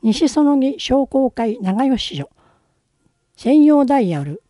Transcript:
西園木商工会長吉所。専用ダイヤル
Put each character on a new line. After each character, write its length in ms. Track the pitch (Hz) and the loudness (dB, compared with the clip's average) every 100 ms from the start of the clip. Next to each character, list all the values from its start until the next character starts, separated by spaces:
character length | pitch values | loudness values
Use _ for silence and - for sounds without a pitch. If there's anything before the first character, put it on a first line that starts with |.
西 260 | 220 208 311 | -2 0 0
園 320 | - 294 285 | 2 2 2
木 200 | 262 - | 0 -4
商 280 | - 269 269 | -2 -2 0
工 220 | 269 262 | 0 -2
会 280 | - 233 240 | -2 -6 -4
長 280 | 185 196 269 | -4 -2 0
吉 260 | 247 - 143 | -2 -4 -10
所。 140 | 143 _ _ _ _ _ _ _ _ _ _ _ | -12 _ _ _ _ _ _ _ _ _ _ _
専 280 | 226 302 | 0 4
用 220 | 302 294 262 | 6 4 2
ダ 140 | 277 | 0
イ 100 | 196 | 0
ヤ 120 | 151 | -4
ル 200 | 143 160 | -6 -10